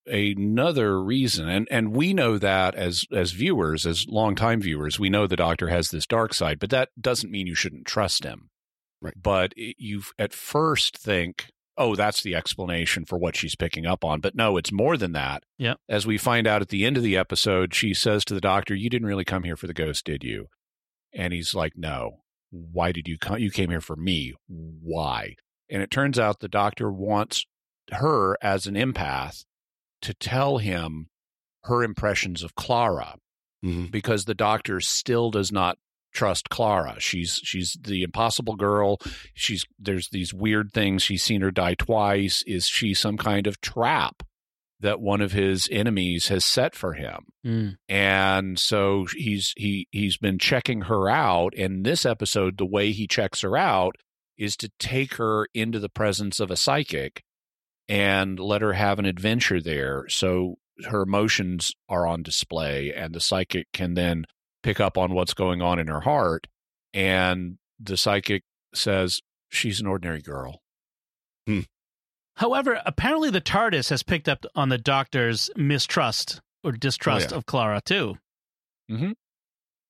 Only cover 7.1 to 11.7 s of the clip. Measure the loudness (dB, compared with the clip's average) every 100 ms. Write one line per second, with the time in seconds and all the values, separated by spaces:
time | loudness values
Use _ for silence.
7.1 | 0 -2 -4 -4 -2 -4 -6 -4 0 0
8.1 | 0 -4 -10 -18 _ _ _ _ -14 -14
9.1 | -4 0 2 0 -4 -14 -10 -8 -8 -8
10.1 | -4 -6 -6 -4 0 2 2 0 -2 0
11.1 | 0 0 -6 -14 _ _